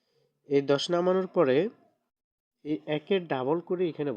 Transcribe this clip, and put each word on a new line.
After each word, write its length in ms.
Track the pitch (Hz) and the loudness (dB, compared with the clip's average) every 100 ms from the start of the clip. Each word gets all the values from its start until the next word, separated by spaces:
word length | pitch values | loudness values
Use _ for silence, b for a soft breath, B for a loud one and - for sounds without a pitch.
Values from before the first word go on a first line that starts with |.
| _ _ _ _ - | _ _ _ _ -2
এই 120 | 143 139 | 0 2
দশ 120 | 139 - | 0 0
নামানোর 340 | 175 180 185 185 180 | 0 2 2 0 2
পরে 200 | 139 131 208 - _ _ _ _ _ _ _ _ 147 | 4 4 2 -4 _ _ _ _ _ _ _ _ -8
এই 120 | 151 - 151 | -6 -4 -6
একের 240 | - 196 165 | -2 -4 -2
ডাবল 240 | 139 127 170 170 | -4 -2 -2 -2
করে 160 | 180 180 | -4 -4
এখানে 200 | 147 143 | -4 -6